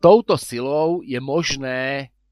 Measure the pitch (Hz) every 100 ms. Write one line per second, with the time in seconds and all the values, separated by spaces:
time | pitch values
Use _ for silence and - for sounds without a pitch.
0 | 170 226 - 160 - 120 131 151 160 175
1 | - 123 135 160 160 139 135 127 131 139
2 | 135 _ _